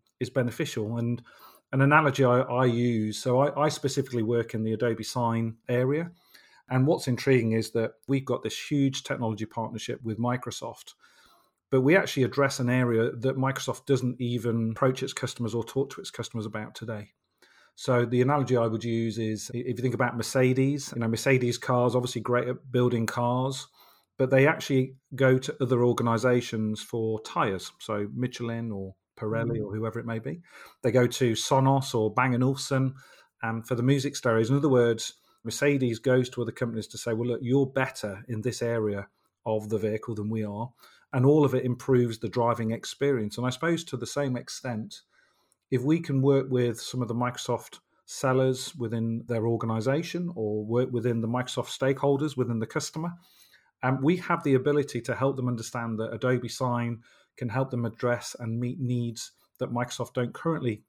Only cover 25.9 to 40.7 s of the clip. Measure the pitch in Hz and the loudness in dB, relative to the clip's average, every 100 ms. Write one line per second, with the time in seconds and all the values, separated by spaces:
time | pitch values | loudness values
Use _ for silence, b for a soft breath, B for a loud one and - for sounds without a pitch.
25.9 | 117 120 117 127 123 120 113 107 107 - | 4 2 2 4 2 0 -2 -2 -4 -6
26.9 | 117 110 107 - 170 127 95 - - - | -4 -4 -4 -6 -2 -2 -2 -8 -12 -6
27.9 | 104 104 127 123 - 117 117 117 101 95 | -4 -4 -4 -4 -4 -6 -6 -6 -8 -10
28.9 | - _ - 107 113 113 113 104 110 113 | -14 _ -10 -4 -2 -2 -4 -4 -4 -4
29.9 | 117 117 113 123 170 B B B B 123 | -6 -6 -6 -6 -10 B B B B 2
30.9 | 123 120 - 123 107 - 135 135 139 135 | 4 4 2 0 0 2 4 4 2 0
31.9 | 120 107 117 127 123 127 135 - 135 131 | 0 2 2 2 4 2 0 -2 0 0
32.9 | 131 B B B _ 113 113 - 117 127 | -4 B B B _ -6 -4 -4 0 4
33.9 | 143 139 - 123 113 113 143 147 123 117 | 2 0 -2 2 2 4 2 4 6 4
34.9 | 113 - - b b 113 - 147 139 123 | 2 -4 -12 b b -10 0 2 2 0
35.9 | 110 135 127 127 - 117 - 117 113 - | 0 4 4 2 -2 -6 -4 -4 -4 -8
36.9 | 110 117 113 123 117 120 139 135 135 131 | -8 -4 -2 -2 -2 2 2 2 0 -2
37.9 | - 104 98 - 107 123 - 117 117 107 | -4 -8 -8 -8 -4 -4 -2 -2 0 -2
38.9 | 101 101 _ _ _ 117 110 104 107 107 | -4 -8 _ _ _ -4 -2 -2 -2 0
39.9 | 107 - 104 104 110 104 101 123 | -2 -6 -6 -4 -4 -4 -6 -8